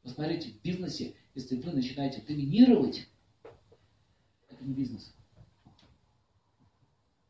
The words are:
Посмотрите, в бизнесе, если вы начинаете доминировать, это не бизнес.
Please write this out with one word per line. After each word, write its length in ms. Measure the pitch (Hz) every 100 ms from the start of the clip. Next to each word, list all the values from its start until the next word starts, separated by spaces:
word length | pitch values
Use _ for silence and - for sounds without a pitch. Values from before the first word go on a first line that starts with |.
Посмотрите, 480 | 127 - 156 165 120
в 120 | 104
бизнесе, 520 | - 180 175 - - - -
если 220 | - 120 127
вы 160 | 156
начинаете 480 | 143 123 - 135 -
доминировать, 840 | - 151 139 196 254 - - - - _ _ _ - - _ - _ _ _ _ _ _ _
это 160 | -
не 100 | 127
бизнес. 400 | 135 233 107 - - - - - _ - - - - _ _ _ _ _ _ - _ _ _ _ _